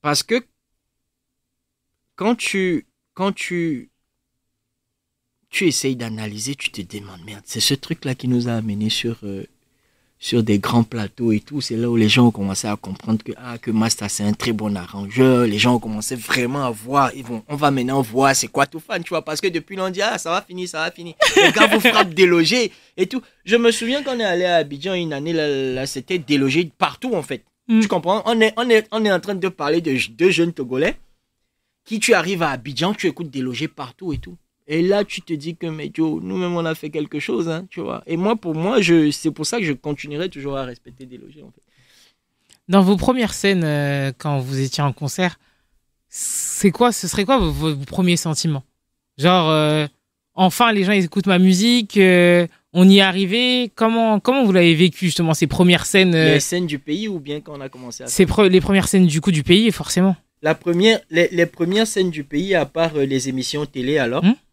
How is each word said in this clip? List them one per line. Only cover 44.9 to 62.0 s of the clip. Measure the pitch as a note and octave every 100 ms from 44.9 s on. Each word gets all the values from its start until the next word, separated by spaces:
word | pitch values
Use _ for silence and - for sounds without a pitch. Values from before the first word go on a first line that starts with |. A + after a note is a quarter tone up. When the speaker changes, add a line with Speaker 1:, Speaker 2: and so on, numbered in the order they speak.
Speaker 2:
concert, | - C#3+ - F3+ - _ _ _ _ _ _ _
c'est | - - - - - G3
quoi, | - A#3+
ce | - F3+
serait | - G3
quoi | C4
vos, | F3
vos, | C#3+ D#3+ C#3+
vos | C#3
premiers | - F3+ E3+
sentiments ? | E3+ D3+ E3 C#3+ - _ _ _ _ -
Genre, | D3+ F#3 D#3+
euh, | D#3 D3+ D3+ D3 _ _ _ _
enfin, | - F#3 - A#3+
les | G#3 F#3
gens, |
ils | G#3 F3
écoutent | G3+ G3
ma | F3+
musique, | F#3 F#3 A3+ B3 G#3 G#3
euh, | F#3 F3+ F3 F3 E3+ _ _
on | E3 F#3
y | G3
est |
arrivé. | G3 F#3 F#3+ A3 B3 B3 A#3+ -
Comment, | A3+ A3+ A3+ G#3
comment | - C4 A#3
vous |
l'avez | F#3 F3 D#3+
vécu, | F3+ - F3+
justement, | - E3+
ces | D#3 D#3
premières | - F3+ F3 -
scènes, | G3+ F#3 D#3+
euh, | D#3+ D#3
Speaker 1:
Les |
scènes | - F3+ F3
du | D3
pays | D3+ D#3+ A3
ou | F#3
bien | C#3 D3
quand | D3 C#3+
on |
a | C3+
commencé | B2+ B2 -
à | B2
Speaker 2:
ces | - F3+
Speaker 1:
faire | -
Speaker 2:
pre-, | G3+
les | F#3
premières | - G3 -
scènes, | G3 F3+
du | D3+
coup, | F3
du | D#3+
pays, | C#3+ F3+ A3+
forcément. | - D#3+ - F#3+ F3 _ _
Speaker 1:
La | D3+ D#3
première, | F3 E3+ G#3+ A3 -
les, | D#3+ F3
les | E3+ E3+
premières | - E3+ G3+ A3
scènes | -